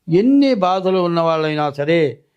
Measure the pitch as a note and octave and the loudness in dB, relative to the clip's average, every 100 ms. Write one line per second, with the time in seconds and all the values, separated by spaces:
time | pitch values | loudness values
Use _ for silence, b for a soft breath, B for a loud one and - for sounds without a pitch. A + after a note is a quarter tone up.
0 | - F3 B3 C#4 C4+ A3+ F3+ F#3+ F#3 F#3+ | 0 2 4 2 2 0 0 0 0 0
1 | F3 E3+ E3 D#3+ D#3 D3+ D3 C#3+ D3 E3 | 0 0 0 -2 -2 -2 -4 -4 -2 0
2 | D3 - _ | 0 -4 _